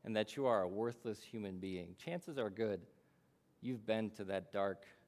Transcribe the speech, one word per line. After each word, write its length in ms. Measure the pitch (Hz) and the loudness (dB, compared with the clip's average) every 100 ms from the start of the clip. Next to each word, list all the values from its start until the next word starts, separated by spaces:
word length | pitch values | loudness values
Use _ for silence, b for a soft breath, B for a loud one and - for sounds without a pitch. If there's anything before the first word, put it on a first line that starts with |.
| - | 2
and 100 | 107 | 0
that 220 | 107 - | 0 2
you 80 | 135 | 4
are 160 | 110 | 6
a 60 | 90 | 4
worthless 540 | 98 117 117 117 104 | 2 -2 -2 -6 -6
human 380 | - 113 101 92 | -6 -6 -4 -4
being. 340 | 95 92 87 92 | -4 -4 -6 -10
Chances 400 | - 175 - 139 | -6 -6 -4 -2
are 120 | 107 | -2
good 300 | 95 110 92 - b b b b b _ _ | 2 0 0 -4 b b b b b _ _
you've 260 | 120 123 110 | -4 -4 0
been 240 | 110 110 | 2 0
to 120 | - 98 | -4 -2
that 280 | 95 92 | -2 0
dark 320 | 101 98 95 - - | 2 2 0 -10 -20